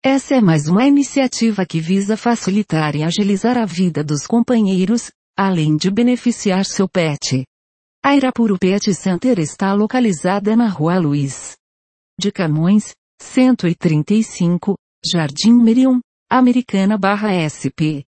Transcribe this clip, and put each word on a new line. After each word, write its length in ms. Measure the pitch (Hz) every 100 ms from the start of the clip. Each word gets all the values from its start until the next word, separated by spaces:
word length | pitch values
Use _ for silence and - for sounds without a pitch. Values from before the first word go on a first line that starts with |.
Essa 300 | 269 269 -
é 60 | 269
mais 280 | 196 160 151
uma 180 | 190 269
iniciativa 760 | 285 269 277 254 - 226 208
que 160 | 180 165
visa 360 | 160 190 196 220
facilitar 760 | 240 233 - 202 202 160 156
e 80 | 143
agilizar 540 | 160 175 202 196 233 247
a 80 |
vida 400 | 214 165 185 156
dos 220 | 151 147 -
companheiros, 840 | 233 233 233 202 185 185 233 - _ _ -
além 400 | 196 180 156 151
de 140 | 185
beneficiar 760 | 202 240 247 240 - 208 185 196
seu 200 | - 190
pet. 560 | 185 160 143 - 127 127 _ _ _ _ _
A 100 | 277
Irapuru 440 | 285 254 240 226 190
Pet 340 | 185 202 -
Center 440 | 180 190 175 254 208
está 320 | 151 - 196
localizada 800 | 202 214 254 233 170 180 202 202
na 140 | 226 233
Rua 300 | 175 156 185
Luiz 580 | 151 143 139 - - - _ _ _ _ _ -
de 120 | 185
Camões, 600 | - 170 151 170 208 - - _ _
cento 460 | - - 254 240 175
e 80 | 175
trinta 360 | 175 151 147
e 120 | 208
cinco, 520 | 220 - 170 175 - 190 _ _
Jardim 480 | - 175 151 143 220
Merion, 480 | 240 226 233 262 247 - _ _
Americana 680 | 254 247 247 - 196 196 214
barra 340 | 190 202 214
S 380 | 180 156 - 135
P. 340 | - 156 143 -